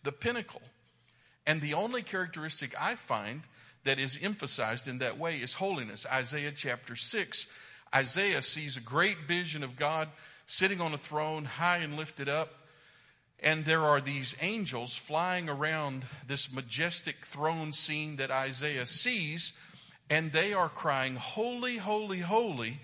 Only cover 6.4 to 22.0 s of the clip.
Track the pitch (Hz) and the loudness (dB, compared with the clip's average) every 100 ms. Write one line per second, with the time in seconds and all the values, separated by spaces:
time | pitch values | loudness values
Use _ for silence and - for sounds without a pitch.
6.4 | 147 143 139 123 - 117 - 226 165 - | -4 -4 -4 -4 -6 -4 0 0 0 -2
7.4 | - - - - - 135 131 180 202 151 | -2 -8 -20 -18 0 2 4 2 2 4
8.4 | 131 156 147 127 120 139 190 180 147 175 | 2 0 -2 -6 -2 4 4 2 0 0
9.4 | 170 151 135 127 147 160 156 - - - | 0 -4 -4 0 0 2 -2 -8 -20 -16
10.4 | - - 196 190 165 147 - 151 156 156 | 0 4 4 4 0 -2 -2 0 0 -2
11.4 | 143 147 175 175 156 151 151 - 139 147 | -4 0 2 4 0 -4 -6 -4 0 0
12.4 | 156 - - - - - - _ _ - | 0 -6 -20 -20 -20 -20 -20 _ _ 0
13.4 | 151 160 151 160 156 143 135 139 127 - | 2 2 4 4 8 6 4 -2 -2 -2
14.4 | 170 226 170 123 131 - - 151 180 180 | -2 -2 -2 -4 -4 -6 -2 0 2 0
15.4 | 165 143 151 156 147 131 127 - 123 139 | -2 0 0 0 -2 -4 -8 -10 -4 -2
16.4 | - 131 123 110 170 170 - - - 143 | -2 -4 -4 0 0 0 -4 -8 -10 -2
17.4 | 156 165 156 143 - 151 156 143 135 131 | 0 0 0 0 0 0 -4 -4 0 0
18.4 | 135 127 147 139 123 - 240 233 156 165 | 0 -2 -2 -2 0 2 2 0 -2 -2
19.4 | - - - - - - - 151 160 156 | -2 -4 -18 -20 -20 -12 0 0 2 2
20.4 | 196 202 165 139 156 139 131 127 - - | 4 2 2 2 2 2 2 -2 -6 -2
21.4 | 233 247 247 240 196 214 | -2 0 -2 -2 0 0